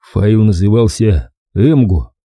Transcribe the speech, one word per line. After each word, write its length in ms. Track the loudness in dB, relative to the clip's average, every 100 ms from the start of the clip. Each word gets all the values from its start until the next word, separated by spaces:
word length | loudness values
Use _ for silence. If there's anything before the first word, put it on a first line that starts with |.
| _
Файл 320 | -4 0 2
назывался 840 | 0 0 0 0 0 -2 -2 -2 -4 _ _
«Эмго», 600 | -2 0 2 0 -2 -6 _ _